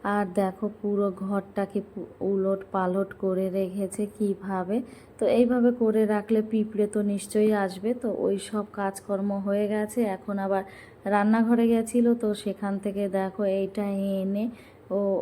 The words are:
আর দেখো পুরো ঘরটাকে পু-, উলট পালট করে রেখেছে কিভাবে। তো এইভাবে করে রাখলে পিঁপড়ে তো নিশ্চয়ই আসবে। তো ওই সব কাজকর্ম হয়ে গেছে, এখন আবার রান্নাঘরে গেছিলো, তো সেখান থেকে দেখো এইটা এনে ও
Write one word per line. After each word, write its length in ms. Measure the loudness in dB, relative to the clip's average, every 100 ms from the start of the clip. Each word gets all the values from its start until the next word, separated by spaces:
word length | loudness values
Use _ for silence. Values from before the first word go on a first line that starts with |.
আর 220 | -2 -2 0 0
দেখো 300 | -2 -2 -8 -6
পুরো 300 | -4 0 0
ঘরটাকে 680 | -2 -4 -4 -4 -6 -4 -4
পু-, 300 | -8 -12 -14 -6
উলট 400 | -2 0 0 -2 -2
পালট 380 | -2 0 0 -2
করে 320 | -4 -2 0 -2
রেখেছে 540 | -2 -4 -4 -6 -4 -6
কিভাবে। 720 | -2 -2 -2 -4 -4 -2 -4 -4 -14 -20 -2
তো 80 | 2
এইভাবে 420 | 4 4 4 4
করে 320 | 4 2 4 2
রাখলে 340 | 2 0 -2
পিঁপড়ে 440 | 0 0 0 0 0
তো 120 | 0
নিশ্চয়ই 500 | 0 -2 -2 2 4
আসবে। 360 | 2 0 -2 -4
তো 160 | -2 -2 0
ওই 160 | 0 -2
সব 280 | -2 -6 -6
কাজকর্ম 580 | -4 -4 -4 -4 -2 -2 -2
হয়ে 260 | 0 0 0
গেছে, 320 | 0 -2 0 0
এখন 300 | -2 -4 -4
আবার 240 | 0 0 -2 -12 -20 -10 0
রান্নাঘরে 600 | 2 4 4 4 4 6
গেছিলো, 440 | 4 2 4 4 4
তো 120 | 2
সেখান 400 | -2 -4 -4 -4 -2
থেকে 240 | -4 -2 -2
দেখো 360 | 0 -2 0 0
এইটা 340 | 2 0 -2 -2 -2 -2
এনে 340 | -2 -2 -2 -2 -6 -20 -20 -4
ও 100 | -2 0 0